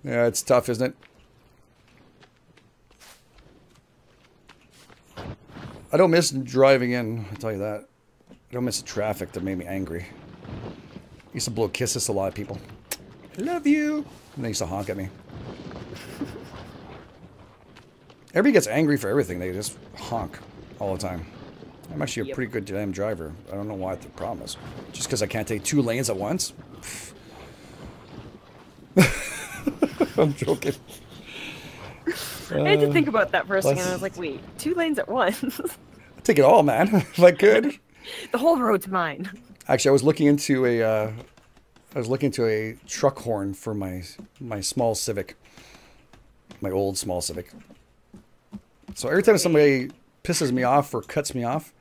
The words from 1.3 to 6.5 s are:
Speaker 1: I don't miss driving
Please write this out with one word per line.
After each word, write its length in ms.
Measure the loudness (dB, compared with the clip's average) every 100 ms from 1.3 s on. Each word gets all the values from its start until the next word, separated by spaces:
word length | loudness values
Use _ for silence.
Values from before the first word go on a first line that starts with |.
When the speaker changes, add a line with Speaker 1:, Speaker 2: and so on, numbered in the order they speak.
| _ _ _ _ _ _ _ _ _ -20 _ _ _ _ _ _ _ -20 -20 _ -20 -20 -20 _ _ _ _ _ _ _ _ _ -20 _ _ -20 -20 _ -14 -14 -14 -18 -18 -16 -18 -2
Speaker 1:
I 60 | 4
don't 120 | 6
miss 200 | 6 2
driving 600 | -2 -2